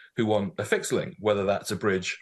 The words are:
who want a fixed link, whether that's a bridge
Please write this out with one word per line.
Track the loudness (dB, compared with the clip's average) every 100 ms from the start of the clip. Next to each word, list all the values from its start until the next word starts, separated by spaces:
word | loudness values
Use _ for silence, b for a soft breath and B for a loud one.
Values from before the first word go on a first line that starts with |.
| B -2
who | 2
want | 2 0 -4
a | -2
fixed | -2 0
link, | -2 -2 -2
whether | 0 2
that's | 2 0 -2
a | -2
bridge | 0 0 -2 -8